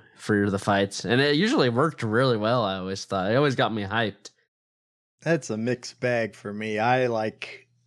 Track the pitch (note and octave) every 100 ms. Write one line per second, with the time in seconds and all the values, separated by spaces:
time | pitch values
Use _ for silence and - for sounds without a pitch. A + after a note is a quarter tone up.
0 | - - - G#2 G2+ G2 - G2+ G2+ -
1 | F#2 A#2+ C#3+ D3 G#3+ D4 C3 A#2 D#3+ -
2 | A2+ A2 C3 A2+ G#2+ B2 G2+ F#2+ F#2 F#2+
3 | - G2 F#2 A#2+ D3 B2 A#2 A2 G2 A2
4 | A2 - - _ _ _ _ _ _ _
5 | _ _ D3+ E3 - G#2+ A#2 B2 - -
6 | B2+ A#2+ A2 - G#2 G#2 A2 G#2+ A#2 B2+
7 | B2+ A2+ A2 - - - _ _